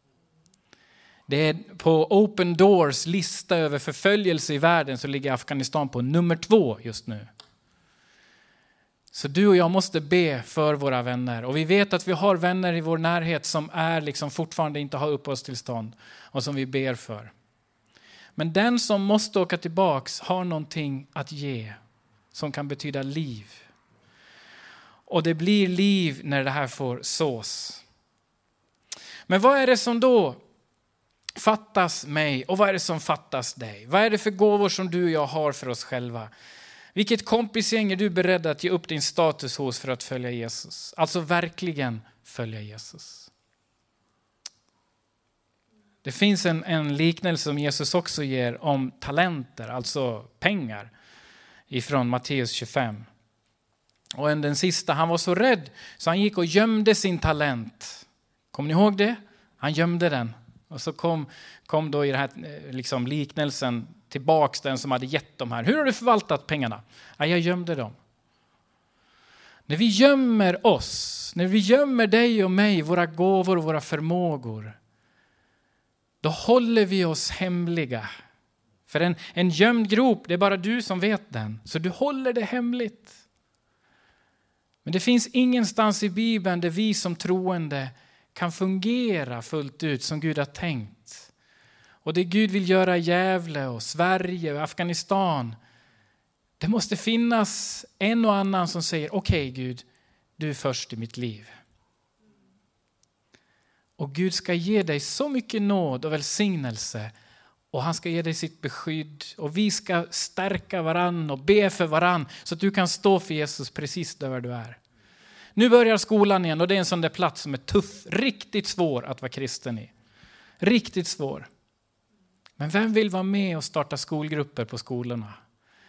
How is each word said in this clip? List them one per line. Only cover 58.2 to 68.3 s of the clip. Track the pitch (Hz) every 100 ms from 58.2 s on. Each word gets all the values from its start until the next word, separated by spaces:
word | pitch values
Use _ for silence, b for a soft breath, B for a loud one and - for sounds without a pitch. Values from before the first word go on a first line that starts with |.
| _ _ _
Kommer | - 143
ni |
ihåg | 160 208 196
det? | 208 233 b b b b
Han | 143
gömde | 151 165 175 170
den. | 139 117 113 - - _
Och | 143
så | -
kom, | - 170 165 143 B B B _
kom | 156 156
då | 147 143
i |
den | 135
här, | 135 - 160
eh, | 147 147
liksom, | 131 123 131 123
liknelsen | 151 143 - 147 135 131 120 113 - _
tillbaks | 143 135 160 143 -
den | 139 131
som | 143
hade | 127 131
gett | 143 - _
de | 120
här. | 117
"Hur | 117 285
har |
du | 285
förvaltat | 220 233 220 - 147 -
pengarna?" | 151 123 107 - B B B
"Ja, | 151
jag | 175
gömde | 170 180 175 151
dem." | 110 - _ _ _